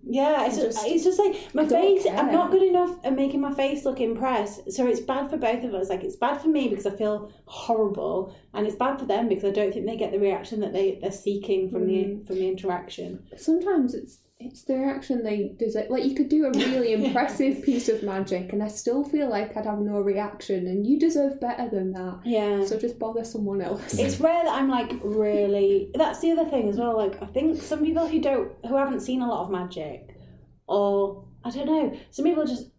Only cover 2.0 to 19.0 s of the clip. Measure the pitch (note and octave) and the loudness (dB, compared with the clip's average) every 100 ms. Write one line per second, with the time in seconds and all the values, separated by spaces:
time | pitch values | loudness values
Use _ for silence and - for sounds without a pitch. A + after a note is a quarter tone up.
2 | - D4+ C#4 E4 F4+ F#4+ F#4+ F4+ F4 - | 4 2 4 4 6 6 6 4 2 0
3 | B3+ C4+ C#4 C#4 C#4 - C#4 C#4+ C4+ B3+ | -2 0 2 0 -2 0 0 0 -2 0
4 | A#3 A3+ C4 A3+ G3+ - - F#3+ B3 G#3+ | -2 0 0 0 -2 -6 -10 0 2 2
5 | - C4+ C4+ D#4+ A#3 A#3+ B3 G3 F#3+ F#3 | 0 -4 -2 -2 0 0 -2 -4 -2 -4
6 | - - A#3+ C#4+ D#4 D4 B3 G3+ G3+ G3 | -4 -2 -2 2 2 2 2 0 -4 -2
7 | G#3+ G#3 - - - - - A3+ G#3 F#3+ | -2 -2 -6 -20 -20 -14 -2 2 2 0
8 | D3+ F3 G3 - _ G#3 G#3+ G#3 B3+ C4+ | -2 -2 -4 -10 _ -4 -4 0 0 0
9 | C4+ A3 A#3 F#3+ G3+ G3+ G3+ G#3 G#3 A3+ | 0 0 2 0 0 0 0 0 -6 -4
10 | A3 G3 G3+ F3+ - G#3+ G#3 F#3+ G3 F#3+ | -2 0 0 0 -4 -4 -2 0 0 0
11 | G3 F#3+ - G3+ G3+ F#3+ F#3 F#3 F#3 G3 | -6 -4 -4 -4 0 0 0 0 2 2
12 | G3 G#3 - F#3 F#3 F#3+ G3 F3+ - - | 0 -4 -6 -2 -2 -2 -4 -4 -6 -12
13 | F3 F#3 - - - E4 F#4 F4+ B3 - | -10 -12 -16 -8 0 0 2 2 2 -2
14 | - - _ _ B3 - - C4 C4+ C4+ | -10 -20 _ _ -18 -16 -4 -2 0 -4
15 | - B3 A3 G#3 G3 - A3+ G#3+ G#3 B3+ | -4 -2 0 -2 -2 -2 -2 -2 -2 0
16 | C4+ - C#4+ D#4 C#4+ C4 C4 C4 A#3 G#3+ | 0 0 2 4 4 2 2 2 2 2
17 | C4 A#3+ C#4+ - C4+ C4+ - A#3+ A#3 A3 | 2 2 0 2 0 2 0 0 2 0
18 | G#3 F#3+ F#3+ F#3 F#3 G#3 G#3+ G#3+ - B3+ | -2 -4 -2 -4 -2 -4 -4 -4 -2 -2